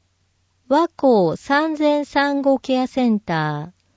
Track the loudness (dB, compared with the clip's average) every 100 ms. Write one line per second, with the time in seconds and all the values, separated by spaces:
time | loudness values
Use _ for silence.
0 | _ _ _ _ _ _ _ 0 0 0
1 | 2 4 2 -2 -2 0 0 0 0 0
2 | -2 -2 -2 0 0 0 0 -2 -2 -2
3 | 0 0 -2 -4 -2 -6 -10 -16 _